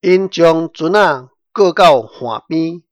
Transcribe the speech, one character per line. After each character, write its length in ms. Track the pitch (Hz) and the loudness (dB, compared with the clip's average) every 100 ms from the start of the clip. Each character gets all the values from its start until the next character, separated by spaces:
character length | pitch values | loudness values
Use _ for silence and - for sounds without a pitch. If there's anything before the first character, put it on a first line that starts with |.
因 260 | 190 185 190 | 0 0 -2
将 440 | 180 165 165 165 | 0 2 2 -4
船 220 | - 160 208 | -6 -2 0
啊 340 | 185 139 127 _ _ | 0 -2 -8 _ _
过 180 | - 190 | -2 0
到 280 | 170 180 139 | 4 4 4
岸 440 | 110 - 123 110 _ | -2 -12 -10 -10 _
边 340 | 160 165 175 _ | -6 -6 -8 _